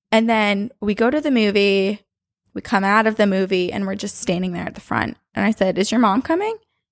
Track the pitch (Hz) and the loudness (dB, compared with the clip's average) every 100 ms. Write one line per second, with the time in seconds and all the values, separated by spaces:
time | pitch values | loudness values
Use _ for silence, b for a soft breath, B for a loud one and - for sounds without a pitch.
0 | _ 220 226 220 208 196 208 - 208 202 | _ 2 2 2 2 0 -4 -4 -4 0
1 | 233 302 302 247 214 202 202 196 190 208 | 2 2 0 2 2 2 2 2 0 -4
2 | _ _ _ _ _ - - 202 196 214 | _ _ _ _ _ -14 -4 0 2 2
3 | 220 220 208 190 190 185 180 202 196 196 | 2 2 2 2 0 0 -2 -4 -6 -6
4 | 202 - - 175 185 175 - - - 113 | -6 -2 -2 -2 -4 -6 -8 -10 -6 -4
5 | - - _ - 202 220 190 180 202 226 | -4 -8 _ -2 -2 2 0 0 0 2
6 | 233 202 - 330 415 453 _ _ _ | 2 0 0 -2 -2 -6 _ _ _